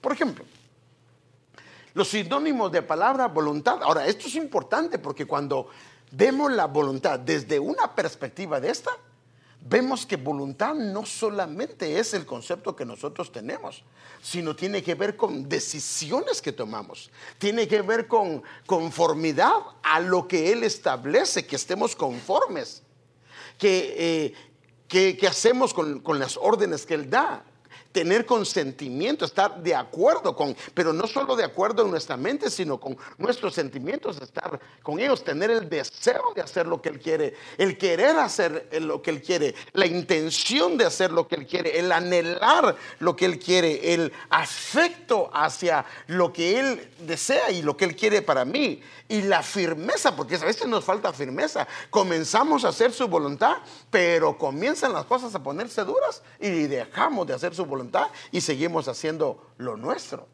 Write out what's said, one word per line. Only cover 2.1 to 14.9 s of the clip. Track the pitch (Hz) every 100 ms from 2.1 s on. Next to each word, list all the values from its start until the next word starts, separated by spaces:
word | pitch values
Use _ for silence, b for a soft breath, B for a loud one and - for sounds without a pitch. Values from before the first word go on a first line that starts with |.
| 214 170 277 311 262 196
de | -
palabra | - 160 214 269 240
voluntad. | 156 151 147 143 -
Ahora, | - 160 139
esto | 202 285
es |
importante | 285 302 196 - 226 330 202
porque | 143 139 147
cuando | 143 143 135 - B B B B
vemos | 131 233 269 285
la | 240 156
voluntad | 143 143 135 170 135
desde | 127 151 135 147
una | 151 381 -
perspectiva | - 185 - 131 - 185 143
de | 143
esta, | - - 494 _ _ b b b b
vemos | 127 214 254 262 -
que | 175
voluntad | 135 143 139 135 226
no | 311 214 196 208
solamente | - 220 202 175 156 147 - 165 160
es | 226
el | 196 147
concepto | 120 - 180 208
que | -
nosotros | 123 104 147 151 175
tenemos, | 117 110 - 440 - _ B B B
sino | - 180 160 151
tiene | 185 202
que | 147